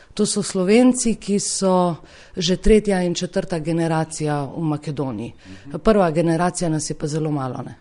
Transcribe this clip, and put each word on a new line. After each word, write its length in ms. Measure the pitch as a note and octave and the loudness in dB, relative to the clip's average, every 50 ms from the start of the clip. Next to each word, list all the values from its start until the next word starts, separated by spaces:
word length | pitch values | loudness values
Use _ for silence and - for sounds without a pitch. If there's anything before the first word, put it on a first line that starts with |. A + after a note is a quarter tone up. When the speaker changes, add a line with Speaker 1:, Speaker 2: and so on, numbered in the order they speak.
| - - | -20 -8
Speaker 1:
To 140 | - - G#3 | -4 -2 -2
so 160 | G3+ - G#3 | 0 0 -2
Slovenci, 720 | F#3+ - - F#3+ F3+ F#3 G#3+ A#3+ B3+ B3+ B3 B3 - A#3 G#3+ | -4 -2 -2 0 2 4 6 6 6 6 4 2 0 -2 -2
ki 240 | - - - G3+ G3+ | -2 -2 -2 -2 -2
so 560 | - - - - G3 F#3+ F#3 F3+ F3+ F3 E3 - - - - - - - - | -2 -4 -4 -2 0 2 2 4 2 0 -2 -4 -8 -16 -20 -20 -20 -12 -8
že 200 | F#3+ F3 E3 F#3 | -4 -2 -2 -2
tretja 460 | F3+ - G3+ A3 G#3+ G#3 G#3 G3 F3+ | 2 4 6 6 6 4 2 0 0
in 120 | F3+ F3 E3+ | 0 0 -2
četrta 440 | - F#3 F3 - G3 F#3 - F#3+ E3 | -2 -4 -4 -4 -4 -4 -2 -4 -4
generacija 840 | D3 E3 E3 E3 E3 E3 E3 D#3+ D#3+ D#3 - - D3+ D3 D3 C#3+ C#3+ | -2 -2 0 0 0 0 0 0 -2 -2 -4 -4 -4 -2 -2 -2 -4
v 140 | B2+ - - | -6 -6 -4
Makedoniji. 720 | E3 D#3 D3+ D3 - D#3+ C#3+ B2+ C#3+ C3 A#2 G#2 A#2 A2+ - - - - - - | -2 -2 -2 -4 -4 -6 -6 -6 -6 -6 -6 -8 -8 -10 -12 -16 -20 -20 -20 -20
Speaker 2:
Mhm. 160 | - C#3 D3 E3 | -14 -12 -10 0
Speaker 1:
Prva 320 | - - G#3+ G#3 F#3 E3+ | 2 4 4 6 4 2
generacija 580 | D3+ E3 E3 E3+ E3 D#3+ F3 F3+ F3 - F3+ E3 | 2 2 2 2 2 2 0 0 -2 -2 -2 -2
nas 220 | D#3 D#3 D3+ - | -2 -2 -2 -6
je 40 | D3+ | -6
pa 120 | - D#3+ | -6 -6
zelo 240 | D3+ D3 D#3+ D3+ D#3+ | -4 -4 -2 -2 -2
malo, 320 | D3+ D3 C3 B2+ B2 C#3 | -2 -2 -4 -4 -6 -8
ne. 120 | - - - - | -10 -12 -14 -18